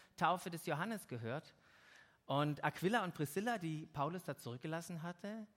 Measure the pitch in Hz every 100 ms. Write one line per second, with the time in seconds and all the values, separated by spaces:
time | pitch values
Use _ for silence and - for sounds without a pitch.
0 | - - 165 180 185 170 - 147 208 214
1 | - 120 113 143 - - - - - -
2 | - _ - 139 151 143 151 - 180 233
3 | 185 - 143 190 233 226 165 156 160 147
4 | 143 180 - 135 120 123 160 165 170 170
5 | 170 175 202 220 214